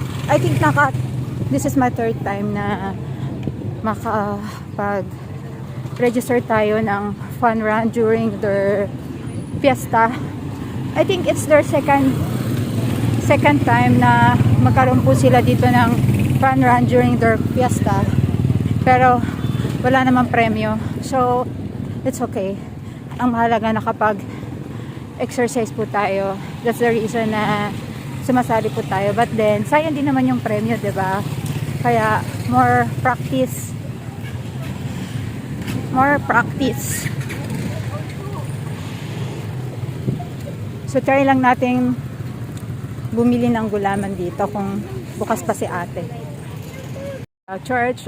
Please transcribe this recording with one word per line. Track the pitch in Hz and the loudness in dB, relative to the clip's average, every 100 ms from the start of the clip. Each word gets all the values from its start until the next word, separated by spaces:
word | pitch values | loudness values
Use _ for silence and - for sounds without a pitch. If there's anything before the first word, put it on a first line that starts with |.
| - - - | -8 -4 0
I | 294 | 2
think | 359 - | 2 2
naka, | 302 285 277 - - - - - - | 2 4 2 0 -4 -6 -6 -6 -2
this | 269 285 | 0 0
is | 277 | 2
my | 247 | 2
third | 247 226 226 | 0 -2 -2
time | 214 202 208 208 | -4 -4 -2 -2
na | 202 190 196 196 - - - - - - - - | -2 -2 -4 -6 -8 -8 -6 -6 -6 -6 -8 -6
makapag-register | 220 208 233 214 202 202 208 - - - 202 202 - - - - - - - - - - 240 240 247 247 233 | -4 -4 -2 -2 -2 -4 -8 -12 -10 -6 -2 -2 -6 -10 -12 -12 -12 -12 -12 -10 -10 -2 0 0 0 0 2
tayo | 220 214 214 | 2 2 2
ng | 220 202 208 202 - - | 0 -2 -4 -6 -8 0
fun | 240 226 | 2 2
run | 214 214 226 | 2 2 0
during | 233 220 226 226 196 | 2 2 2 0 0
their | 202 196 196 202 196 - - - - - - - | 0 2 2 0 -2 -6 -10 -10 -8 -8 -8 0
fiesta. | 277 254 - 226 226 254 - - - - - - - - | 2 2 2 2 2 0 -6 -8 -8 -8 -8 -6 -2 0
I | |
think | 302 - - | 2 2 0
it's | 311 | 0
their | - 294 302 | 4 4 4
second, | 302 285 277 269 240 - - - - - - - - - - | 2 2 4 4 2 -2 -2 -2 -2 -2 -2 0 0 0 2
second | - 190 294 294 - | 4 4 6 4 4
time | 240 247 240 | 6 6 6
na | 247 240 240 247 - - | 6 6 6 6 6 6
magkaroon | 254 262 254 254 | 6 6 4 4
po | 247 | 4
sila | 262 254 247 | 6 6 6
dito | 240 247 247 | 6 4 4
ng | 247 233 233 - - - - | 6 4 4 4 4 2 4
fun | 262 262 | 4 4
run | 254 247 233 | 4 6 6
during | 247 247 240 | 4 4 4
their | 226 220 - 262 | 4 2 0 2
fiesta. | 254 - 214 196 302 - - - - - - - | 2 2 2 2 2 2 2 2 2 2 2 2
Pero | 262 254 254 247 - - - - - - | 4 6 6 4 0 -4 -4 -2 -2 -2
wala | 254 262 | 2 4
namang | 254 254 240 | 4 4 4
premyo. | 240 226 214 214 214 - - | 2 2 2 0 -2 -4 -6
So, | - 262 247 247 - - - - - - | -2 0 2 0 -2 -6 -8 -8 -8 -6
it's | 175 - | -4 -4
okay. | 247 233 190 196 - - - - - - | -4 -4 -4 -6 -10 -14 -14 -14 -12 -4
Ang | 247 | 0
mahalaga, | 233 233 226 220 | 2 2 2 0
nakapag-exercise | 220 226 220 214 208 - - - - - - - - - - 247 - 240 254 220 | -2 -2 0 0 0 -6 -10 -10 -10 -10 -12 -12 -12 -12 -8 -4 -2 0 0 -2
po | - 214 | -4 -4
tayo. | 208 202 196 196 196 - - 233 | 0 0 0 -2 -4 -8 -4 -2
That's | 226 | 2
the | 233 | 2
reason | 233 214 233 220 | 2 0 0 0
na | 214 208 208 208 - - - - - - | 0 0 0 -2 -4 -8 -10 -8 -4 0
sumasali | 247 240 226 214 220 | 2 2 2 0 -2
po | 214 | -2
tayo. | 190 202 208 | 0 0 2
But | 233 220 | 2 2
then, | 214 208 | 2 2
sayang | 208 294 320 294 | 2 2 2 0
din | 285 | 0
naman | 262 254 | 2 2
yung | 247 | 0
premyo, | 220 208 220 233 | 0 -2 0 -2
di | 202 | -2
ba? | 190 190 196 - - - - - - | -2 -2 -2 -2 -4 -4 -4 -4 -2
Kaya, | 240 233 214 208 160 - - | 2 4 4 2 -2 -4 0
more | 247 247 247 240 - | 4 4 4 2 0
practice. | 254 240 - 262 247 - - - - - - - - - - - - - - - - - - - - - - - - 262 | 0 0 -2 -2 -2 -4 -8 -10 -10 -10 -12 -10 -10 -10 -8 -8 -8 -8 -8 -8 -6 -6 -6 -8 -8 -8 -6 -6 -2 2
More | 277 285 - | 4 2 2
practice. | 233 233 - 262 131 - - - - - - - - - - - - - - - - - - - - - - - - - - - - - - - - 131 - - - - - - - - | 2 2 0 -2 -2 -4 -4 -4 -6 -6 -6 -6 -6 -6 -6 -6 -6 -8 -10 -8 -8 -8 -8 -8 -8 -10 -10 -8 -6 -8 -8 -8 -8 -8 -8 -8 -6 -4 -4 -6 -10 -10 -8 -10 -10 -4
So, | 269 | -2
try | 269 269 | 2 4
lang | 269 262 | 6 6
natin | 247 247 247 247 247 247 - - - - - - - - - - - 226 | 4 4 2 2 0 -2 -6 -8 -10 -10 -10 -10 -8 -8 -8 -8 -4 2
bumili | 240 240 240 | 2 4 2
ng | 233 220 | 2 0
gulaman | 202 196 202 196 185 | 0 0 0 -2 -4
dito | 175 - 202 | -4 -2 -2
kung | 208 196 202 - - - - | -2 -4 -4 -6 -8 -8 -6
bukas | 214 220 | -4 -2
pa | - 202 | -2 -4
si | |
ate. | 214 175 175 180 170 160 - - - - - 539 - - 554 539 - _ | -4 -6 -6 -8 -10 -10 -12 -12 -12 -12 -12 -12 -12 -10 -10 -12 -14 _
Uh, | - 190 - | -12 -10 -2
Church | 247 240 247 | 0 0 -2